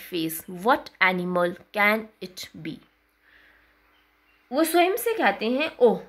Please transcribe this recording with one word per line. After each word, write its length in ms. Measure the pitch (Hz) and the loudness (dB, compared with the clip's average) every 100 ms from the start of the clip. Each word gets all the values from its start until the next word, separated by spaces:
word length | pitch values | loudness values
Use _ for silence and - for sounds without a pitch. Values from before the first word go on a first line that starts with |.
| - | -10
face। 500 | 175 160 160 - 180 214 | -6 -6 -8 -12 -4 0
What 460 | 285 - - 185 | 0 -2 0 0
animal 420 | 185 180 180 175 185 - 208 | 2 -2 0 -2 -4 -8 0
can 240 | 208 220 214 _ | 2 0 -4 _
it 420 | 185 - - 175 160 | -18 -16 -18 -14 -14
be?" 60 | - _ _ _ _ _ _ _ _ _ _ _ _ _ _ _ _ _ | -14 _ _ _ _ _ _ _ _ _ _ _ _ _ _ _ _ _
वो 120 | 262 | 0
स्वयं 320 | 320 349 359 466 | 2 4 2 0
से 180 | 466 | -2
कहते 360 | 453 233 196 220 | 0 0 0 -2
हैं, 260 | 254 320 - | -2 -4 4
"ओह, 200 | 240 180 | 4 4